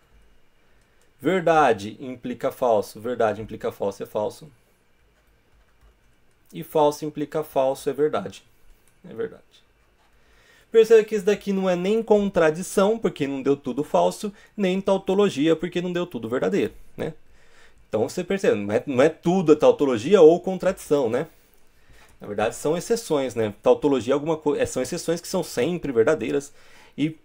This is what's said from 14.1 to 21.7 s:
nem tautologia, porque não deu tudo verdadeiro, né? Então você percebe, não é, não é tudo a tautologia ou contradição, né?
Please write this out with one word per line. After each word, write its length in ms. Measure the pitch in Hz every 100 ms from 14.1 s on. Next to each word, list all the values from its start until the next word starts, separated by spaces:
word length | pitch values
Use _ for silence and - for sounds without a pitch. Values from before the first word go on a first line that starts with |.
| - 208 - - -
nem 240 | 190 190
tautologia, 720 | 196 190 - 190 202 135 160 160
porque 260 | 175 175
não 120 | 180
deu 120 | 175 175
tudo 220 | 120 113
verdadeiro, 460 | 127 185 190 110 - - -
né? 160 | 131 - - - - - - - _
Então 220 | 110 131
você 160 | - 175
percebe, 300 | 196 156 107
não 180 | 101
é, 100 | 110 -
não 160 | 123
é 60 | 151
tudo 460 | - 170 190 160
a 20 | 151
tautologia 640 | 170 160 139 120 131 202
ou 180 | 156 175
contradição, 680 | 190 185 185 190 - 147 117
né? 180 | 123 160 - _ _ -